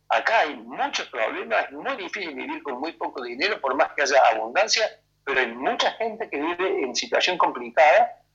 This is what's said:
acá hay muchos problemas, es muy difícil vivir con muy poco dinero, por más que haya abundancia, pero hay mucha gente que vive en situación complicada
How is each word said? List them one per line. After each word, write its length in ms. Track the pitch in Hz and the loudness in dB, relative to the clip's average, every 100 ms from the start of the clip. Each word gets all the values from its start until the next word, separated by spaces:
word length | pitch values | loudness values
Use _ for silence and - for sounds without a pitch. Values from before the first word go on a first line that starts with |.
| _ | _
acá 340 | 113 113 220 | 0 2 2
hay 140 | 160 131 | 2 -2
muchos 520 | 113 156 277 - 170 | -12 -6 -4 -4 -6
problemas, 580 | 120 110 202 226 208 147 | -4 -2 -4 -2 -2 -2
es 60 | |
muy 240 | 139 190 269 | -6 -8 -6
difícil 400 | 175 208 170 131 | -8 -8 -8 -8
vivir 260 | 131 156 | -8 -8
con 180 | 151 123 | -8 -6
muy 120 | 156 | -8
poco 320 | 160 170 - | -6 -8 -6
dinero, 360 | 120 120 185 214 | -8 -2 -2 0
por 140 | 135 | -2
más 180 | 135 156 | 0 0
que 100 | - | 0
haya 180 | 139 135 120 | 2 6 6
abundancia, 680 | 113 110 139 214 226 214 - _ _ - | 4 0 0 2 2 0 -4 _ _ -2
pero 140 | 208 | 0
hay 80 | 240 | 0
mucha 440 | 117 131 262 240 | -2 -2 0 -2
gente 360 | - 226 - - | -2 -6 -6 -8
que 80 | 147 | -4
vive 460 | 151 175 185 - | -4 -2 -2 0
en 100 | 127 - | -2 -4
situación 420 | - - - 180 | -2 0 0 2
complicada 720 | - - 120 - 156 185 - - _ | 0 0 -2 4 6 8 4 0 _